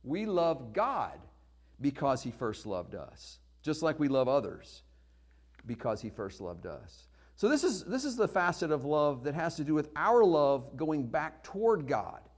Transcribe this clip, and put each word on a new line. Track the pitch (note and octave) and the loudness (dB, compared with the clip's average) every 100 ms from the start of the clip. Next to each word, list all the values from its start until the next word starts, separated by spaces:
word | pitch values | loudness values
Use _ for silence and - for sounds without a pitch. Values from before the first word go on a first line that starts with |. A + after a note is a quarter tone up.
We | B2+ E3+ A3 | -4 -2 0
love | F3+ E3+ D3+ A#2+ | 2 2 0 -4
God | G#2+ A#3+ B3 G#2+ C#2+ - - - - - - | 0 0 0 -4 -8 -18 -20 -20 -20 -20 -4
because | C#3 C3+ C#3 C3 | -4 0 0 0
he | B2 | -4
first | - A#2+ G#2+ G#2+ | -4 -6 -4 -6
loved | F#2 F2 G2 | -6 -6 -12
us, | C#2 - - - - _ | -14 -16 -20 -20 -20 _
just | - D#3 | -4 0
like | E3 D#3 | 0 2
we | D3 | 2
love | C3+ B2+ | 4 4
others | C#3 G2 - - - - - _ _ - - _ - A#2 | 2 0 -10 -18 -20 -20 -20 _ _ -20 -20 _ -16 -8
because | A#2 B2 G#2+ | -4 -2 -2
he | A2 | -4
first | - G2 - | -8 -8 -8
loved | F#2 F2 F2+ | -10 -8 -10
us. | C#2+ - - - - - - | -12 -14 -20 -20 -20 -20 -2
So | G#3 | 2
this | D4 F4 | 4 2
is, | A3 | 0
this | - B3+ C#4 | -4 -4 -4
is | A#3+ | 0
the | G#3 | 0
facet | F#3+ F3 E3+ E3 | 2 0 0 -2
of | D3+ C#3 | -2 0
love | D3+ D3 C3 C3+ | 2 2 0 -4
that | D3+ | -2
has | E3 E3 | -4 -4
to | D3 | 0
do | |
with | D#3 D3+ D3 | 0 0 0
our | F3+ A#3+ | 4 8
love | G#3 D#3 C#3+ C#3 B2 B2+ | 8 6 4 2 -2 -6
going | D#3 D#3 A#2+ | -2 -2 -2
back | D3+ D#3 - | -4 -4 -10
toward | - F#3+ A3+ G3+ C3 | -12 0 2 2 0
God. | A#2 F2 - - | -2 -4 -12 -20